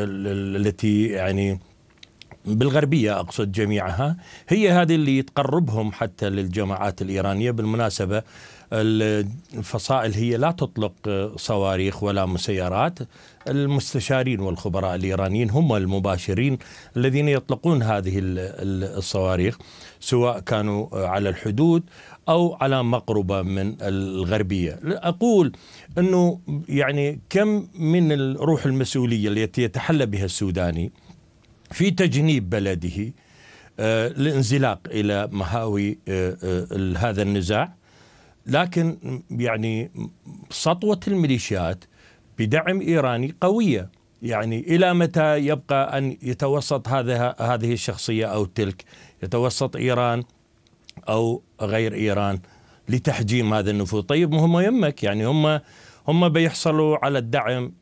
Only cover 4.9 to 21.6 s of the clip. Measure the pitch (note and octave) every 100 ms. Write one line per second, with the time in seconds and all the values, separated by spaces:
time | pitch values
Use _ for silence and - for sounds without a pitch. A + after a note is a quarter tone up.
4.9 | E3 D3 C3+ C3 - C#3 D3+ D#3 A2 G#2+
5.9 | - A2 F2+ G#2 G2 F#2+ F#2 G2 F#2+ G2+
6.9 | F#2 F#2+ F#2+ F#2+ G2 A#2+ A#2 G#2+ A2+ A2+
7.9 | - F#2+ G#2 - - - - - A2 A2
8.9 | A2 G#2+ G#2+ G2+ B2+ - A#2+ G2 A2+ -
9.9 | C3 A2+ G#2 A#2 A#2 D3 F3 B2+ - G#2+
10.9 | - G#2+ G2 G2+ - - G#2+ G2 F#2+ F#2+
11.9 | F#2 G2+ G2 F#2 F2+ - G2 F2+ F#2 D3
12.9 | F3 B2 - - - - C#3 C#3 C#3+ -
13.9 | C3+ - C3 B2+ A2+ F#2+ F2 G#2 F#2 F#2
14.9 | F2+ F#2+ F#2+ F#2+ G2+ A#2 A#2+ D#3+ G#2+ F#2
15.9 | G2 F#2+ F2+ F#2+ F#2+ C3+ B2+ - - -
16.9 | A#2+ B2+ C3+ D3 C#3 - C3 E3+ D3+ A2
17.9 | G#2 F#2+ F#2+ F#2+ F#2 F#2 - F#2+ F#2+ F#2+
18.9 | G2 F#2 G2+ F#2 F#2 F#2 A#2+ - - -
19.9 | - - B2 A#2+ A2+ F2 A2 G#2 G2+ A2
20.9 | G#2 F#2+ F#2+ G2+ F#2 A2 G#2